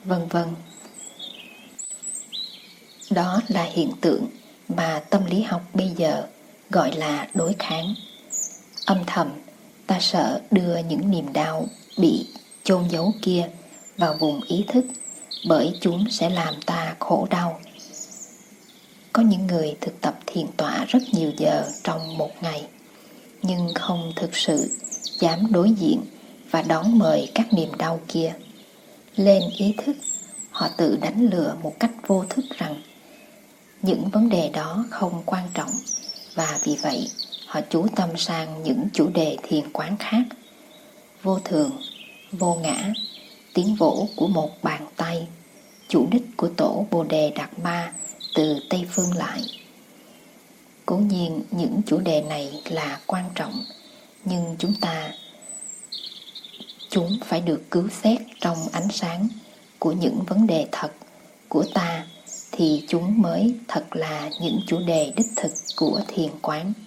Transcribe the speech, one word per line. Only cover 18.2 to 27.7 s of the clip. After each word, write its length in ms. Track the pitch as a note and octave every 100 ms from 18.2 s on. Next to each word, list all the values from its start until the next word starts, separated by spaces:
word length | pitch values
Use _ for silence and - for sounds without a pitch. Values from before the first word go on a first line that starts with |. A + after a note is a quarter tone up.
| - - - - - - - - -
Có 80 | -
những 260 | A3+ F#3 F#3
người 280 | F3 D#3 D3
thực 200 | - -
tập 180 | - - -
thiền 200 | - D#3 -
tọa 280 | D#3 - -
rất 140 | B3+ B3+
nhiều 200 | F#3+ D#3+ D3
giờ 340 | D3+ D3+ - -
trong 340 | - D#3+ D#3+ D#3+
một 140 | D3+ -
ngày, 240 | E3+ D3+ D3 - - - - - - -
nhưng 320 | F#3+ F3+ F3 E3+
không 380 | - F3 E3 E3
thực 200 | E3+ -
sự 360 | - A3 - - - - - -
dám 320 | F3 E3 A3
đối 200 | F#3+ F#3+
diện 300 | G#3+ E3 - - - - - -
và 100 | E3
đón 360 | D#3+ D#3+ F#3 A#3
mời 340 | E3 D3+ - -
các 180 | A3+
niềm 160 | F#3 D#3+